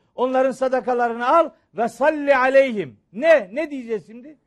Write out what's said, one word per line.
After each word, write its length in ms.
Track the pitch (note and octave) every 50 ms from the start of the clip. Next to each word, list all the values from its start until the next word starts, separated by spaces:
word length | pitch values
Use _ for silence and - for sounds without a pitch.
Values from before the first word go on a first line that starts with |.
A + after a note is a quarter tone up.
| _ _ _
"Onların 380 | - A#3+ C4 C4 C4 C4 C4+ A#3+
sadakalarını 760 | A#3+ C4+ B3+ C4 B3+ - A#3+ B3+ A#3+ A#3+ A#3+ A#3 A#3 A#3+ B3+
al 220 | D4+ E4+ E4 C#4+ - _ _ _ -
ve 140 | E3 A#3 A3+
salli 480 | - - B3+ D#4 D#4+ D4 C#4+ C#4 C#4
aleyhim." 640 | B3+ B3+ C4 C4+ C4+ C4+ C4 A3+ G3+ E3+ B2+ G#2 _ _ _ -
Ne? 380 | G3+ D4 E4 D#4+ C#4 G3+ F3+ G#3
Ne 180 | C#4+ E4 D4
diyeceğiz 360 | D4 C4 A#3+ A3+ A3+ G3+ C#3+
şimdi? 320 | - A3 A#3+ B3 D4+ D#4 _ _